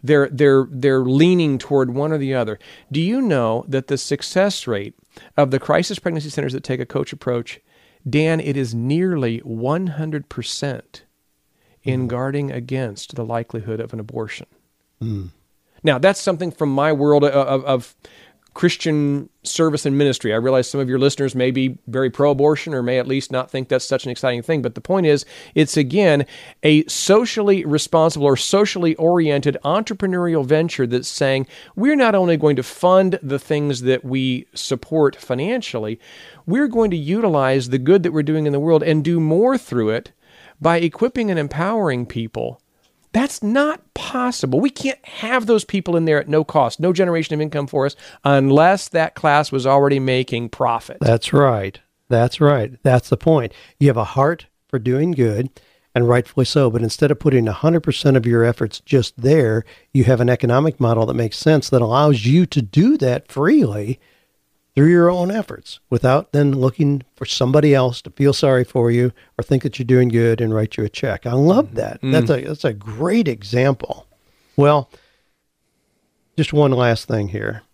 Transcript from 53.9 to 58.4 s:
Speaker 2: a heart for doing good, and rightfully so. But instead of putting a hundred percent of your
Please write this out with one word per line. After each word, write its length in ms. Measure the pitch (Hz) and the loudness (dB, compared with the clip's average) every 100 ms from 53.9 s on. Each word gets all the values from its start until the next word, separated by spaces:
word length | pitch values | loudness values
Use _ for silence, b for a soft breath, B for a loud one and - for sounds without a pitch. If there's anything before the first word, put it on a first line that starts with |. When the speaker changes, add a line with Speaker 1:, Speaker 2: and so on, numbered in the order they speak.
| 117 | 2
Speaker 2:
a 60 | |
heart 440 | 107 - 139 170 - _ _ | -2 0 0 0 -8 _ _
for 120 | 131 | -6
doing 320 | 113 127 160 | -2 0 0
good, 380 | 156 120 104 131 b b b b - | 2 0 0 -6 b b b b 0
and 140 | 120 | 4
rightfully 360 | 120 - - 127 | 2 2 -2 0
so. 240 | - 131 | 2 2
But 120 | 113 | 2
instead 260 | 113 - 147 | -2 0 0
of 100 | 147 | 2
putting 280 | 156 135 113 | 2 2 2
a 60 | |
hundred 260 | 101 151 170 | 0 0 2
percent 360 | 151 - 147 135 | 0 0 2 2
of 80 | 120 | 4
your 180 | 117 | 2